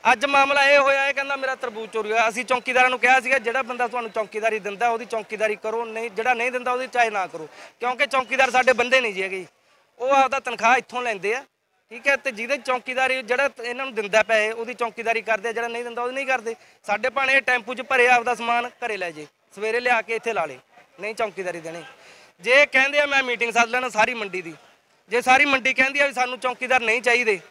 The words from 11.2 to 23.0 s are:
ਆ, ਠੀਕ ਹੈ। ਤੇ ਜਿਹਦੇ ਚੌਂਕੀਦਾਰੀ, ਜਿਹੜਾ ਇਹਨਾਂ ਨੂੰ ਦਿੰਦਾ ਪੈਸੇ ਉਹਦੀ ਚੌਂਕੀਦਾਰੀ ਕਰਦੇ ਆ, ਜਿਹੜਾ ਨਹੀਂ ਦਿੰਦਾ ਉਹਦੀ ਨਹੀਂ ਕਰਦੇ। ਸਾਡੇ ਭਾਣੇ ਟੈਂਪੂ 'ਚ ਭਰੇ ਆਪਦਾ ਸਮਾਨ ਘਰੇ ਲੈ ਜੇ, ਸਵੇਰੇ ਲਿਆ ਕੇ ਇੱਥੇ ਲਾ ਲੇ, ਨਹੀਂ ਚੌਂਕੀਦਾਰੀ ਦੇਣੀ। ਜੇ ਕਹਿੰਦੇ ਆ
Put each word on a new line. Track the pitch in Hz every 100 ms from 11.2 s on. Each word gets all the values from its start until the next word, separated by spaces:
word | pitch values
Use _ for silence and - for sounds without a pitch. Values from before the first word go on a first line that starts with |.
| 190
ਆ, | 247 - _ _ _ _
ਠੀਕ | 233 277
ਹੈ। |
ਤੇ | 277 269
ਜਿਹਦੇ | 214 226 277
ਚੌਂਕੀਦਾਰੀ, | 240 254 254 254 262 262
ਜਿਹੜਾ | 214 247 277 -
ਇਹਨਾਂ | 240 247
ਨੂੰ | 269
ਦਿੰਦਾ | 220 202 214
ਪੈਸੇ | 214 220 214
ਉਹਦੀ | 226 233
ਚੌਂਕੀਦਾਰੀ | 240 233 240 226 226
ਕਰਦੇ | 202 220 226
ਆ, |
ਜਿਹੜਾ | 220 233
ਨਹੀਂ | 233
ਦਿੰਦਾ | 240 233
ਉਹਦੀ | 247
ਨਹੀਂ | 262 262
ਕਰਦੇ। | 254 220 226 _ _
ਸਾਡੇ | - 208 254
ਭਾਣੇ | 269 269 269
ਟੈਂਪੂ | 254 247 214
'ਚ | 240
ਭਰੇ | 247 262 247
ਆਪਦਾ | 240 233
ਸਮਾਨ | 226 233 240 240 _
ਘਰੇ | 240 202
ਲੈ | 175
ਜੇ, | 151 147 _ _
ਸਵੇਰੇ | - 214 233
ਲਿਆ | 247 233
ਕੇ | 220
ਇੱਥੇ | 226 233
ਲਾ | 208
ਲੇ, | 160 127 _ - _ -
ਨਹੀਂ | 202
ਚੌਂਕੀਦਾਰੀ | 226 220 175 180 175
ਦੇਣੀ। | 160 165 151 - - - - _
ਜੇ | 180 262
ਕਹਿੰਦੇ | 294 262 269
ਆ | 285